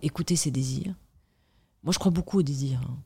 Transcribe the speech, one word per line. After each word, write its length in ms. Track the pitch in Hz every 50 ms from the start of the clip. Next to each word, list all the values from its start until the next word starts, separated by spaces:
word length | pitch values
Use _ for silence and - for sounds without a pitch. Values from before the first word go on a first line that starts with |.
écouter 320 | - - - - - - 175
ses 160 | 156 - 147
désirs. 440 | 123 135 135 131 131 135 175 190 185 - - _ _ _ _ _ _ _ _ _ _ _ _ _ _ _ -
Moi, 80 | 151
je 60 | 185 -
crois 100 | - 190
beaucoup 280 | 165 180 175 - 196 196
au 20 |
désir, 380 | 160 139 143 135 139 135 131 127
hein. 180 | 131 131 123 131 -